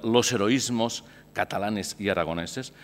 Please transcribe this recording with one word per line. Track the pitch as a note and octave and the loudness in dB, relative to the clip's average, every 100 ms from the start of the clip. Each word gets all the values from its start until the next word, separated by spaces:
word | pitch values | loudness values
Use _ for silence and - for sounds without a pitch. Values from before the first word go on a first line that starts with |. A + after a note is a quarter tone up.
los | A2+ A#2+ A#2 | 4 4 4
heroísmos | A#2+ G#2 C3 A#2+ A#2 A#2 - - - - - | 2 2 2 0 0 0 -2 -12 -20 -10 -6
catalanes | F#2 G#2 G#2 G#2+ F2+ - | -4 -2 -2 -4 -6 -4
y | G2 | -2
aragoneses, | F2 D#2+ E2+ E2+ C3 B2+ - | 0 0 -2 -6 -8 -12 -16